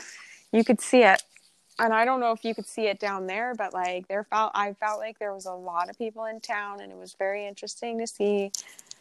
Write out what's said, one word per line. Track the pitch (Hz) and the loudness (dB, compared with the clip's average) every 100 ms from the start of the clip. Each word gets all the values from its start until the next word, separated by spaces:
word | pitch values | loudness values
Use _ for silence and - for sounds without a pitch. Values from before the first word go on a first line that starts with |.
| - - - - _ | -6 -16 -20 -20 _
You | 220 | 4
could | 226 - | 6 4
see | - 254 | 6 8
it. | 220 190 - - _ _ _ - | 8 8 2 -20 _ _ _ 0
And | 233 | 2
I | 220 | 4
don't | 233 262 | 4 2
know | 240 | 2
if | 226 | 0
you | 226 | -2
could | 226 202 | -4 -6
see | - 220 | -2 -2
it | 196 | 0
down | 208 196 185 | -2 -4 -4
there, | 190 240 233 | -4 -4 -4
but, | 196 | -6
like, | 180 180 180 185 | -2 -2 -4 -4
there | 196 | -6
felt, | 214 214 220 | -2 0 0
I | 196 202 | 0 -2
felt | 202 214 214 | -2 -4 -2
like | 214 214 | -6 -6
there | 208 | -6
was | 196 190 | -6 -8
a | |
lot | 180 185 170 180 | -10 -4 -2 -2
of | 311 | -4
people | 226 220 220 | -8 -6 -8
in | 220 | -8
town, | - 214 208 202 | -6 -6 -6 -10
and | 196 | -14
it | 185 | -16
was | 185 | -18
very | - 196 202 202 | -4 -2 -2 -6
interesting | 202 214 - 240 226 | -10 -12 -10 -6 -4
to | 226 | -6
see | - 202 202 196 - - - - - | 0 2 2 0 -6 -18 -20 -20 -20